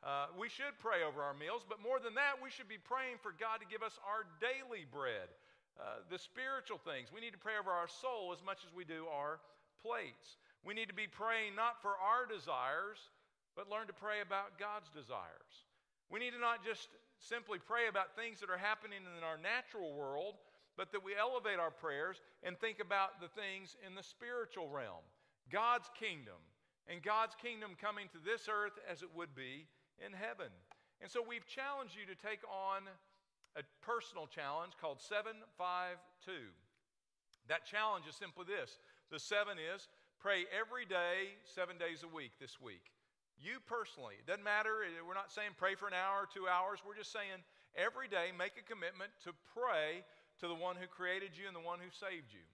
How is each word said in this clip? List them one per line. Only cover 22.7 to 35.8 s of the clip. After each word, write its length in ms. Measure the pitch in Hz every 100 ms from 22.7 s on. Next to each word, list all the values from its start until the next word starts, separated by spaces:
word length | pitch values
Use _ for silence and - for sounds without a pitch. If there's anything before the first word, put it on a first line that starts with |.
| 208
about 400 | 190 196 196 190
the 80 | 175 208
things 380 | 202 190 190 - 196
in 80 |
the 80 | 185
spiritual 640 | - - 240 247 226 - 160
realm, 400 | 143 117 87 80 _ _ _ -
God's 360 | 190 226 240 -
kingdom, 480 | - 220 165 113 90 82 _ _ _ -
and 120 | 175
God's 340 | 170 220 220 -
kingdom 400 | 240 226 214 175
coming 320 | 202 208 196
to 80 | 170
this 320 | 160 226 214
earth 240 | 214 208 202 220
as 120 | 170
it 80 | 170
would 200 | 165 165
be 320 | 131 131 139 156 _ _ _
in 80 | 196
heaven. 400 | 190 214 233 147 92 90 - _ _
And 120 | 185
so 120 | 240
we've 240 | 233 233 -
challenged 480 | - 269 285 247
you 120 | 185 196
to 80 | 185
take 240 | 208 214 214
on 320 | 196 190 196 196 185 _ _ _ _ _
a 80 | - 143 _
personal 440 | - 233 220 180 151
challenge 480 | - 143 151 175 -
called 180 | 160 139
seven 400 | - 208 214 220 220 -
five 400 | 180 180